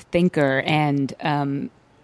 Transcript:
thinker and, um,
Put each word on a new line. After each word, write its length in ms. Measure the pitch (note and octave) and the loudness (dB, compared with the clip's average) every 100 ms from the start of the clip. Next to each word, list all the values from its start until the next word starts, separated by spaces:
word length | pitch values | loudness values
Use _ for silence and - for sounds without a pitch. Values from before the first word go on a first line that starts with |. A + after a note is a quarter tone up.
| - | -4
thinker 500 | F3 F3+ D#3 C#3 C3+ | 0 2 2 2 2
and, 480 | - D3+ D3 C#3+ C3+ - | 0 2 2 0 -2 -4
um, 500 | D#3+ D3 C#3 C#3+ - - _ _ | -2 -2 -2 -4 -8 -12 _ _